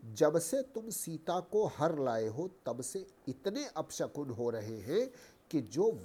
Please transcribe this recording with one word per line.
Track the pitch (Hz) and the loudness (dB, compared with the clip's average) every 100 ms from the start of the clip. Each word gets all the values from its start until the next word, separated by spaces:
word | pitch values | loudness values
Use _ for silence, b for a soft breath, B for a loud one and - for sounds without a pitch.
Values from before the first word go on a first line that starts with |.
| 113 | -14
जब | 107 - 247 | 4 4 6
से | - 269 | 2 0
तुम | 262 226 220 | -2 -6 -6
सीता | - - 156 - 175 | -6 -6 -6 -2 -2
को | 175 208 190 | 0 0 0
हर | - 156 156 | 2 2 4
लाए | 131 113 110 | 2 2 0
हो | 113 185 - - | -2 -6 -6 -6
तब | 120 | -4
से | 123 190 190 - - | -6 -8 -10 -10 -8
इतने | 127 196 233 269 | -4 -4 -4 -4
अपशकुन | 156 147 - 143 - 143 | -4 -6 -4 -4 -2 -4
हो | 113 120 | 0 0
रहे | 113 107 110 | 0 -4 -6
हैं | 95 185 262 B B B _ | 0 0 0 B B B _
कि | 156 | -2
जो | 117 156 220 143 | 0 2 2 2